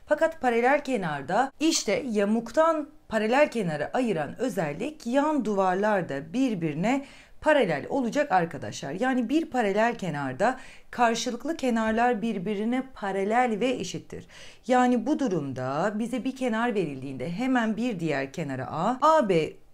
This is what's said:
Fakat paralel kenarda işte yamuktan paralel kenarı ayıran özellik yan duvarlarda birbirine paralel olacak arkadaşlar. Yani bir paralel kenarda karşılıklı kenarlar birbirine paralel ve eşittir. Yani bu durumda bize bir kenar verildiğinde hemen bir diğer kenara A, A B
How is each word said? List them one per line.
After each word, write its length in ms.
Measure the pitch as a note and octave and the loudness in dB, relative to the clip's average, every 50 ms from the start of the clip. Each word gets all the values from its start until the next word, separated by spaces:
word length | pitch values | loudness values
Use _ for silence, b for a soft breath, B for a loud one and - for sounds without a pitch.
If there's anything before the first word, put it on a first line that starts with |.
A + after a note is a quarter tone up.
| B | B
Fakat 340 | - D4+ D4+ D#4+ D#4+ D#4+ - | 0 2 2 2 0 0 0
paralel 440 | - B3+ A#3 A3+ A#3 B3 C#4+ D4 C#4+ | 0 0 2 4 4 4 4 2 0
kenarda 680 | - C4 A3+ F#3 D#3+ D3+ C#3 C3+ C3 F3+ G#3+ C4 C#4 - - | -2 -2 -2 0 -2 -4 -4 -4 0 0 0 0 0 -2 0
işte 440 | C#4+ D#4+ D4+ - - - G3 A3+ D4+ B3+ | 0 0 2 0 0 0 0 0 -2 -2
yamuktan 760 | A3 G#3 G3+ G3+ A3 A#3 A#3 A#3 - D#4 D#4+ E4 D#4+ D#4 D4 - - - _ _ | 0 0 2 2 2 0 -2 0 2 2 4 4 2 0 -4 -8 -14 -20 _ _
paralel 420 | - A3 G#3+ A3 A#3+ C4+ D4+ - | -2 -2 0 2 4 4 4 4
kenarı 460 | - A#3 G3+ E3+ D#3 D3 C#3+ - - | 2 -2 -2 -2 -2 -2 -4 -2 0
ayıran 420 | B3 C4 A3+ G3 E3 D3 C3 - - | 0 0 2 0 -2 -2 -4 -4 -4
özellik 680 | A3+ C4 F3+ F#3 E3+ D3 D3 D#3+ A3 D4+ D4+ - - | -4 -2 0 -2 -2 -2 -2 -4 -6 -8 -8 -8 -6
yan 380 | A#3 A#3+ C#4 C#4 D#4 D#4 D4 G#3+ | 0 2 2 2 4 2 0 0
duvarlarda 880 | G#3 G#3 F#3+ F#3+ F#3 F3+ F#3+ G3+ G#3+ G#3+ F#3+ E3+ - C3+ C#3 D3+ D#3+ E3+ | 0 0 2 2 2 2 2 2 2 2 2 0 -2 -6 -8 -8 -6 -2
birbirine 720 | B3 C4+ C4 A3 E3+ E3 D#3 C#3+ D#3 F3 A3 C4 C#4+ C#4 B B B B B B - | 0 0 0 0 0 -2 -2 -2 0 0 0 0 0 -2 B B B B B B -2
paralel 460 | - D4+ D4+ C#4+ B3 E3+ D#3 C#3 C3+ - | 2 4 4 4 4 2 0 -2 -4 -4
olacak 440 | - C#4 B3+ A3+ - C#4+ D4 C#4+ F#3 | -2 -2 -2 0 0 0 0 2 2
arkadaşlar. 600 | F#3 E3+ E3+ - B2+ B2 G#2+ - - - C#3+ C#3+ | 2 2 0 -4 -8 -10 -8 -10 -8 -8 -8 -4
Yani 360 | F#3 A#3 B3+ C4 B3 B3 G#3 | -2 0 0 2 0 0 2
bir 220 | C4+ D#4+ E4 D#4 | 0 0 0 0
paralel 480 | - B3+ A3+ G3+ F#3+ G#3 A3 A#3 A3+ - | 0 0 0 2 2 2 2 2 0 -2
kenarda 600 | G3 F3 D3 C#3+ C#3 C3 C3 B2+ F#3+ A#3+ B3+ B3 B B B B B B | -4 -4 -4 -4 -4 -4 -2 0 0 0 0 -2 B B B B B B
karşılıklı 680 | - - B3 A3+ A3+ A3+ - B3+ A3+ A#3 - C#4 D#4+ | 0 2 2 2 2 0 -2 -4 -6 -6 -4 -6 -4
kenarlar 680 | D#4+ - B3+ A#3 A3+ A3 A3 A3 A3 A#3 B3 B3 G#3+ A#3 | -2 0 0 0 2 0 0 2 2 2 2 2 0 -2
birbirine 600 | A#3 A3 G3 F3 G#3 G#3+ G3 G#3+ A3+ B3 C4 C4 C4 - | -4 -4 -2 -4 -4 -4 -2 -2 -2 -2 -2 -4 -6 -10
paralel 680 | - - G3 F#3 G3 G3 G3+ A3 A#3+ B3+ B3 A3 F#3+ | -8 -6 -4 -2 -2 0 2 2 2 2 2 0 0
ve 80 | A#3 C4 | 0 0
eşittir. 580 | C4 - F3+ - - D3+ - - - E2 - B B B B B B B B | 0 -2 -4 -8 -8 -10 -12 -12 -14 -16 -16 B B B B B B B B
Yani 400 | - B3 B3 B3 B3 B3 A#3+ G3+ | 2 4 4 6 6 4 2 2
bu 120 | - D4+ D#4 | 0 0 0
durumda 720 | C#4+ B3 F#3 E3 C#3 C#3 C3 B2+ B2+ C3 C3+ D3+ F3 G#3+ G#3 | 0 0 0 0 -2 -4 -6 -4 -4 -2 -2 0 0 0 -2
bize 300 | G#3+ A#3 A3+ A#3+ C4 G3+ | -2 -4 -2 -4 -4 -4
bir 120 | C4+ B3+ | -4 -4
kenar 380 | - B3+ B3+ A3 A3 A#3 B3 A3+ | -2 -2 -2 0 0 0 0 0
verildiğinde 560 | G#3+ F3 D3+ C#3 C3 C3 C#3+ C3+ C3 B2+ E3+ | 0 -2 -2 -4 -8 -10 -10 -8 -6 -6 -6
hemen 460 | F3 F#3 B3+ C4 C4 B3 A3+ A3 A3 | -4 -4 0 2 2 2 2 2 -2
bir 240 | F#3 A#3 B3+ A#3 E3+ | -2 -2 -2 -2 -2
diğer 320 | E3 D#3+ D3 C#3 C3+ C#3 - | -2 -2 -2 -2 -4 -6 -6
kenara 340 | - D#3+ C#3 C3+ B2+ - | -8 -6 -6 -4 -6 -6
A, 320 | - - D3+ E3+ G#3+ B3+ B3+ | -6 -4 -2 -2 -2 0 2
A 280 | C#4 D4+ D#4+ D#4 C#4 G3+ | 4 6 6 6 4 4
B 240 | F#3+ E3 D3+ - - - - - | 2 2 2 0 -6 -14 -20 -20